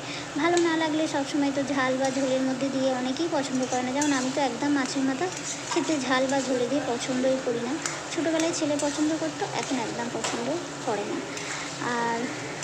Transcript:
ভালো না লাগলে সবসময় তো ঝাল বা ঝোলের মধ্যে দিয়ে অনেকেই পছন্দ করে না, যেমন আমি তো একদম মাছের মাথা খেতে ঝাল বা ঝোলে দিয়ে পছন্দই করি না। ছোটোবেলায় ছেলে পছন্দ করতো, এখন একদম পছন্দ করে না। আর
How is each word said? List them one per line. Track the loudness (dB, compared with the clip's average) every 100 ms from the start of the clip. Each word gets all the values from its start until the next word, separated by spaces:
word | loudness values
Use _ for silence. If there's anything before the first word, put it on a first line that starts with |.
| -4 -8 -6 0
ভালো | 4 6
না | 4 4
লাগলে | 2 2 2
সবসময় | 0 0 2 2
তো | 2
ঝাল | 0 0 2 2
বা | 2
ঝোলের | 2 2 2
মধ্যে | 2 0 0
দিয়ে | 2 2
অনেকেই | 2 -2 0 0
পছন্দ | 0 0 0 0
করে | 0
না, | 0
যেমন | 2 2
আমি | 2 0
তো | 0
একদম | 0 0 2
মাছের | 2 2 0
মাথা | 0 0 -2 -4 -6 -6 -2
খেতে | 0 2 0
ঝাল | 2 2 4
বা | 2
ঝোলে | 2 0 2
দিয়ে | 0 0
পছন্দই | -2 0 2 2 2
করি | 0 -2
না। | -2 -2 -4 -6 -6
ছোটোবেলায় | -2 2 2 2
ছেলে | 0 0 0
পছন্দ | 0 2 0 2
করতো, | -2 -2 -4
এখন | -4 -2 -2
একদম | -2 -4 -4
পছন্দ | -4 -4 -2 -2 -2 -4 -6 -2
করে | -2 -2
না। | -4 -4 -6 -6 -6 -6 -4 -2
আর | 0 0 0 -2 -6 -8 -6